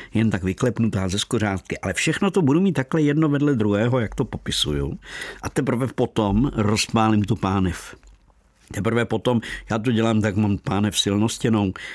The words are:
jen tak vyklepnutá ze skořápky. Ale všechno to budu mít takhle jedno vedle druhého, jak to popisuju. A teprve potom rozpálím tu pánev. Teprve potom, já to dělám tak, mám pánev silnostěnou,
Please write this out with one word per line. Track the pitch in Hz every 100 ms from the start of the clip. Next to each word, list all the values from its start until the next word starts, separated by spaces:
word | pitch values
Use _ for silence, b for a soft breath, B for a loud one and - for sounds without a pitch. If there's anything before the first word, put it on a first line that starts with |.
| B
jen | 104 110
tak | 98
vyklepnutá | 92 92 127 117 113 95 92
ze | 98
skořápky. | - 117 107 95 - 78
Ale | 95
všechno | - 156 - 196
to | 196
budu | 139 151
mít | 196
takhle | 147 131 160
jedno | 147 147 156
vedle | 143 147
druhého, | 131 104 101 120 127
jak | 104
to | -
popisuju. | 120 - - - - 71 71 185 B B B B
A | -
teprve | - 131 120 127
potom | - 120 - 104 101 139
rozpálím | - 104 107 - 113 110 107
tu | 98 110
pánev. | 98 98 92 80 - - - - _ _ _ _ -
Teprve | - 104 113
potom, | 113 110 123 120 B B -
já | 113
to | 120
dělám | 110 113 110
tak, | 107 95
mám | 104 98
pánev | - 95 104 -
silnostěnou, | 104 101 110 - 127 110 98 - B